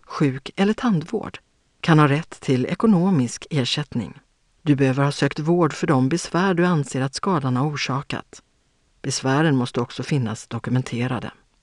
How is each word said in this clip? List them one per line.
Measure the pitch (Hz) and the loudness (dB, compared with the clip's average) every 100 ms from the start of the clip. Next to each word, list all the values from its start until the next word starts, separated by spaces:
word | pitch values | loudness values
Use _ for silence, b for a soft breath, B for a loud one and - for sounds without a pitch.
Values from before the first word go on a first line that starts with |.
sjuk- | - - 143 131 - - | -8 -2 0 -2 -8 0
eller | 196 | 0
tandvård | 214 247 175 160 226 - - _ _ _ _ | 2 2 0 0 -6 -6 -14 _ _ _ _
kan | - 156 | 4 6
ha | 147 | 6
rätt | 143 - - | 2 -4 -8
till | - 127 123 | -2 0 0
ekonomisk | 175 226 180 185 170 120 - - | 0 2 4 4 2 0 -4 -6
ersättning. | 147 117 - 143 123 95 - _ _ _ _ | -4 -2 -4 -4 -6 -8 -12 _ _ _ _
Du | 156 139 | 0 2
behöver | 135 131 | 4 2
ha | 143 | 0
sökt | - 139 - | 0 -2 -2
vård | 151 175 156 | 0 2 2
för | - 170 | 0 0
de | 131 131 | 2 2
besvär | 170 - 165 196 | 0 -2 0 2
du | 170 180 | 2 2
anser | 165 139 135 | 2 0 -2
att | 135 - | -4 -4
skadan | 196 170 135 127 | -2 0 0 0
har | 147 | 0
orsakat. | 143 - 131 - - - - _ _ _ _ _ _ | -2 -4 -4 -4 -10 -12 -20 _ _ _ _ _ _
Besvären | 139 - 131 135 160 135 | -6 -4 0 2 2 2
måste | 120 - | 0 -2
också | 120 - | -4 -6
finnas | - 147 113 120 - | -2 -2 -2 -6 -8
dokumenterade. | 120 - 127 131 117 127 120 - - _ _ | -8 -2 -2 -2 -4 -4 -4 -8 -16 _ _